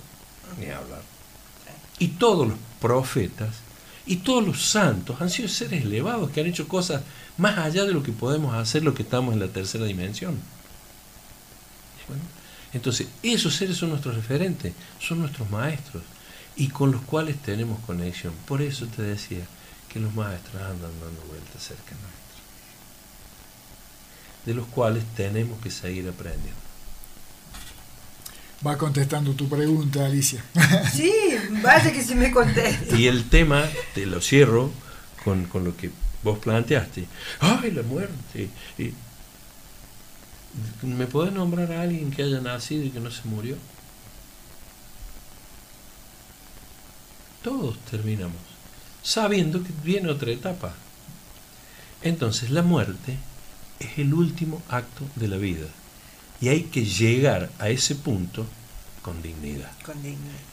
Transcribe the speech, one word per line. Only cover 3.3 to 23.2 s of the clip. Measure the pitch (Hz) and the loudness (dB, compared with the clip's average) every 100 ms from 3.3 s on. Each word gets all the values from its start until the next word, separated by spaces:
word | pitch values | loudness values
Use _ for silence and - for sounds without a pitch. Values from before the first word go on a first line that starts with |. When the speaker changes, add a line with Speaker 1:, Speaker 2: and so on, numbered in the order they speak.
| - 107 110 - - - - - | -2 -6 -6 -12 -20 -20 -12 -4
Speaker 1:
y | 180 | -2
todos | - 254 196 | 2 4 4
los | - - | 2 2
santos | 214 175 98 - 120 | 4 4 4 -2 -2
han | 175 | -2
sido | 180 214 | -2 -2
seres | - 233 170 | -2 -2 0
elevados | 107 107 185 233 139 | 0 0 0 0 -2
que | 151 | 0
han | 165 | 0
hecho | 175 151 | 0 0
cosas | 185 175 139 - - - - | 0 0 -2 -4 -12 -10 2
más | 202 208 | 2 4
allá | 156 175 196 | 2 2 2
de | |
lo | 165 | 2
que | 135 | 0
podemos | 107 123 151 143 113 | -2 0 0 0 0
hacer | 113 156 | 0 2
los | 156 110 | 4 2
que | |
estamos | 110 123 127 | 0 0 2
en | 107 | 2
la | 95 | 0
tercera | 98 95 113 107 | -2 -4 -2 -2
dimensión. | 92 92 107 - 131 | -2 -4 -4 -4 -6
¿De | - - - - - - - - - - - - - - - - | -8 -14 -20 -20 -20 -20 -20 -20 -20 -20 -20 -20 -20 -20 -20 -18
acuerdo? | - 139 170 - - - - | -12 -10 -10 -12 -20 -20 -10
Entonces, | 123 127 117 - - | -4 0 0 -2 -4
esos | 226 226 175 - | 0 2 2 0
seres | 190 175 | 0 0
son | 170 | -2
nuestros | 147 131 113 | -2 -2 -4
referentes, | 110 139 190 170 87 - - - | 0 0 0 -2 -6 -8 -12 -10
son | - 170 | -4 -2
nuestros | 151 139 107 | -2 -2 -4
maestros | 104 143 151 - 85 - - - - - - | -2 -2 -4 -6 -12 -12 -16 -20 -20 -12 -2
y | 135 | -2
con | - 139 | 4 4
los | 117 | 4
cuales | - 156 156 143 | 2 0 0 -2
tenemos | - 104 117 110 - | -4 -2 -2 -4 -4
conexión. | 90 87 87 87 80 - | -4 -4 -4 -6 -8 -4
Por | 139 | -2
eso | 143 135 113 | -2 -4 -6
te | 113 | -4
decía | 104 101 - 92 87 - - - - | -4 -4 -6 -8 -8 -14 -20 -20 -12
que | 113 | -4
los | 107 | -4
maestros | 110 104 90 101 95 | -2 -4 -4 -8 -10
andan | 95 90 85 82 | -8 -8 -8 -10
dando | 82 82 78 | -10 -12 -12
vueltas | 78 - - | -14 -14 -14
cerca | - - - | -14 -14 -14
nuestro, | 139 98 85 - - - - - - - - - - | -14 -14 -16 -18 -20 -20 -20 -20 -20 -20 -20 -20 -20